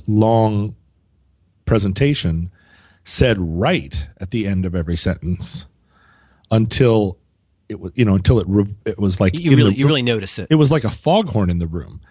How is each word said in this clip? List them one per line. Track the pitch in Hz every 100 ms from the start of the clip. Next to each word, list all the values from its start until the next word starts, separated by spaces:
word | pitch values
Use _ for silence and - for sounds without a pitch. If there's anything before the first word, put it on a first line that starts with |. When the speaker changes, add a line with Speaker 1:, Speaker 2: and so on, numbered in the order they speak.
| -
Speaker 1:
long | 107 110 113 110 104 104 - _ _ _ _ _ _ _ _ -
presentation | 113 98 95 143 147 87 82 87 - _ _ _ _
said | - - 131 104
"right" | 85 82 135 180 67 - - -
at | 95
the | 117 98
end | 95 92
of | 90
every | 80 85
sentence | 95 - 82 90 - - - _ _ _ _ _ _ _ _
until | 113 113 - 127 110 101 - _ _ _ _ -
it | 104
wa-, | 95 -
you | 107
know, | 95
until | - 120
it | 90
re-, | 101 101 - 113
it | -
was | 101 92
like | 98
Speaker 2:
You | 151 170
Speaker 1:
in | 131
the | 107
Speaker 2:
really, | 110
you | 143
Speaker 1:
room. |
Speaker 2:
really | 147
notice | 120 113 98 -
it. | 92
Speaker 1:
It | 156
was | 143
like | 156
a | 110
foghorn | - 151 196 196 110 90
in | 87
the | 82
room. | 82 - - -